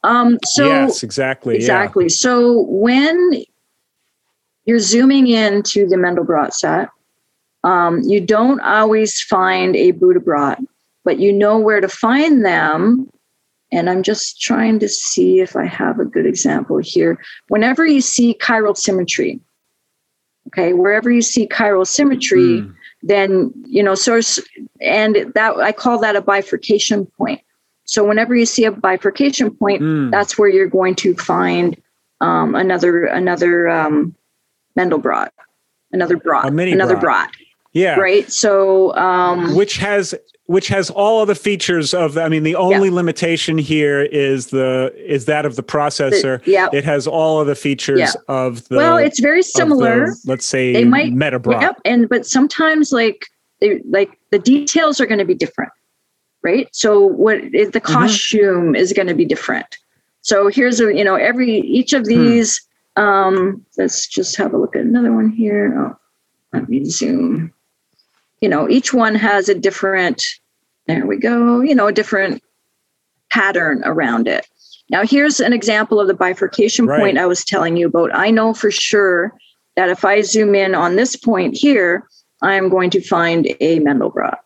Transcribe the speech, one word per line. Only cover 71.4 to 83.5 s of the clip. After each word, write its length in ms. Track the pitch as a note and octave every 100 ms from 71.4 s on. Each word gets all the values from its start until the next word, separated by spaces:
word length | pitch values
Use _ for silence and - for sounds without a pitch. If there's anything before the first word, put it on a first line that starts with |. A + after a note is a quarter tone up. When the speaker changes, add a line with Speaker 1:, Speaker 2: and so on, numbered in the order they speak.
| A#3+ A#3+
Speaker 1:
you 160 | C4+ C4
know, 100 | G#3
a 60 |
different 500 | G#3 G#3 G3+ F#3+ A#3 _ _ _ _ _ _ _ _ _
pattern 520 | G#3+ G3 F3 E3 C3
around 440 | - D#3+ C3+ A#2 A2+
it. 180 | C2+ - _ _ - _
Now, 140 | F3
here's 360 | G#3+ C#4+ D4 C#4+
an 120 | A#3+
example 480 | A#3+ G#3+ G#3+ A3 G#3
of 60 | G3
the 60 |
bifurcation 720 | F#3 F3+ F#3 F#3+ - G#3+ - A3+
Speaker 2:
Right. 140 | D3
Speaker 1:
point 180 | G3+ F#3
I 80 | F3+
was 180 | F3
telling 320 | - F#3+ E3+ E3+
you 100 | E3+
about. 240 | E3+ E3
I 160 | - G3+
know 220 | A3 A3
for 180 | A3 G#3
sure 600 | G3 - G#3 G3 F3 G3 - _ _ _ -
that 120 | F3+
if 160 | F3+
I 160 | G3 G3+
zoom 320 | G3 A3 G#3
in 200 | G3+ F#3+
on 220 | F3 F3 F#3
this 200 | B3+ -
point 400 | - G3 B2+ -
here, 480 | C#4+ B3+ F3 F3+ - _ _ _
I'm 260 | F#3 G3 F#3+
going 220 | F#3 F3+
to 100 | F#3+
find 460 | - F3 E3+ E3+ -